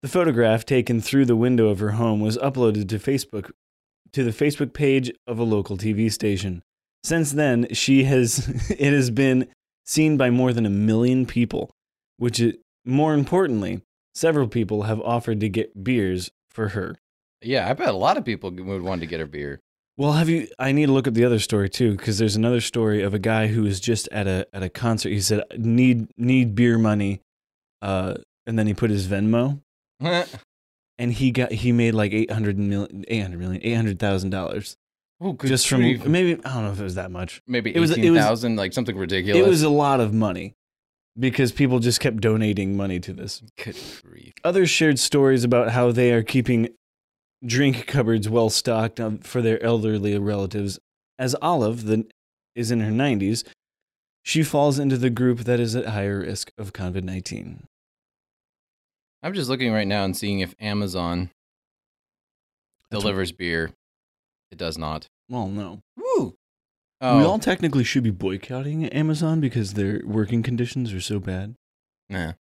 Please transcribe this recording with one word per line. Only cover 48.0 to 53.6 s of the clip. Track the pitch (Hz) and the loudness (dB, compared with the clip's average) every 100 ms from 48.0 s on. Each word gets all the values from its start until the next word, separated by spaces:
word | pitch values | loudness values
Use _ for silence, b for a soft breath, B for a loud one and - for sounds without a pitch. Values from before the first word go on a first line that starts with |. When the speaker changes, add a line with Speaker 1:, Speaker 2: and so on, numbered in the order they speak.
| 113 113 104 | 2 2 2
Speaker 1:
well | 117 113 | 2 2
stocked, | - - 110 113 - | 0 0 0 -2 -4
um, | 110 107 | -6 -6
for | - 127 | -6 -2
their | 113 110 | 0 0
elderly | 113 117 107 107 104 101 | 0 0 0 0 0 0
relatives. | 101 101 98 107 101 92 _ _ _ _ | 0 -2 -2 -4 -6 -8 _ _ _ _
As | 131 123 | -4 -2
Olive, | 147 170 107 120 107 | 0 2 0 -2 0
the, | 110 113 _ _ _ _ - | 0 0 _ _ _ _ -8
is | 113 | -2
in | 117 | 0
her | 107 | 0
nineties, | 110 143 110 98 117 - - | 0 0 0 0 -2 -6 -18